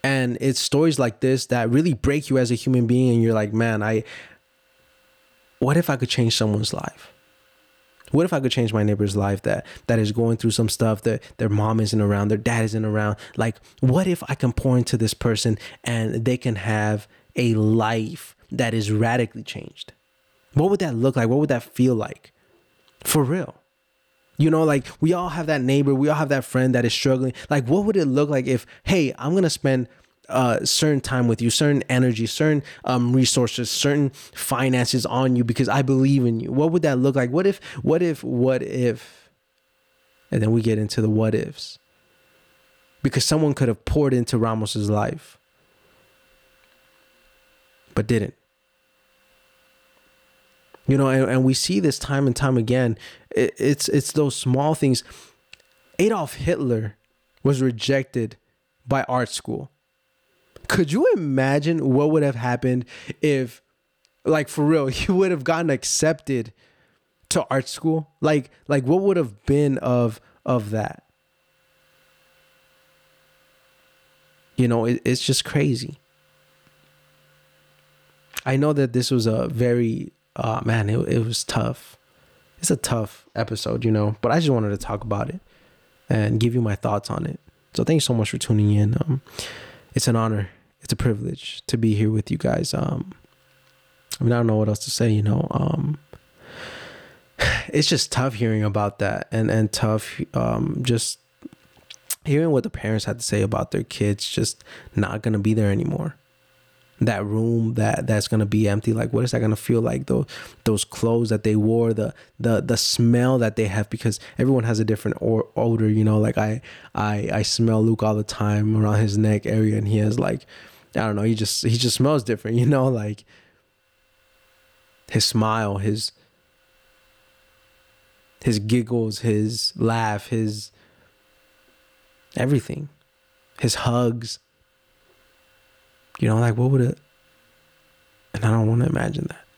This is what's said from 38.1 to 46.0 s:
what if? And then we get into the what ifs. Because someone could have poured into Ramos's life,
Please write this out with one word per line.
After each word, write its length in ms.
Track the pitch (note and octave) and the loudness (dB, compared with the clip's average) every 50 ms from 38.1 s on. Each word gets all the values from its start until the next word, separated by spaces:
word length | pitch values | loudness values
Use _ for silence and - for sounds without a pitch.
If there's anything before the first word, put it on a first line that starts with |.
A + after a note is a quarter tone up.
| D3+ - - | -2 -4 -4
what 380 | A2+ C3 A#2+ B2 C3 C3 B2 | -4 0 2 2 2 2 0
if? 680 | - - - B2+ B2 A#2+ A2 A#2+ - - - - _ _ _ _ _ _ _ _ _ _ _ _ _ _ _ _ _ _ _ _ _ _ | -2 -4 -2 0 0 0 0 -2 -8 -20 -20 -20 _ _ _ _ _ _ _ _ _ _ _ _ _ _ _ _ _ _ _ _ _ _
And 120 | - A#2+ | -4 -2
then 80 | G#2+ A2 | 0 2
we 120 | A2+ A#2 | 0 2
get 160 | A2 A#2 A2 G#2+ | 2 0 0 0
into 220 | G#2+ G#2+ - - | -2 -2 -2 -2
the 100 | A2 G#2+ | 0 2
what 240 | G#2+ A2 A2 A2 A2 | 2 2 2 2 0
ifs. 440 | G#2+ - - D3 - - - - - _ _ _ _ _ _ _ _ _ _ _ _ _ _ _ _ _ _ _ _ _ _ _ _ - | -2 -4 -6 -10 -14 -16 -18 -18 -20 _ _ _ _ _ _ _ _ _ _ _ _ _ _ _ _ _ _ _ _ _ _ _ _ -6
Because 200 | C3+ - C3+ - | -2 -2 0 0
someone 300 | - D3+ D#3 D#3 D3+ C#3 | 0 2 2 2 2 2
could 140 | - C3+ A#2+ | 2 0 0
have 160 | G#2+ - _ | 0 -2 _
poured 300 | - - D3 D3 C3+ C3 | -2 0 2 2 2 2
into 240 | B2 A#2+ - - A#2 | 0 0 0 0 0
Ramos's 520 | A2 A2+ A2+ A2 A2 G#2 - A2 G#2 G#2 | 0 0 0 -2 -4 -4 -4 -2 0 0
life, 480 | G#2+ G#2 G#2 - - D#3 - - - _ _ _ _ _ _ _ _ _ _ _ _ _ | 0 0 0 -2 -4 -8 -14 -20 -20 _ _ _ _ _ _ _ _ _ _ _ _ _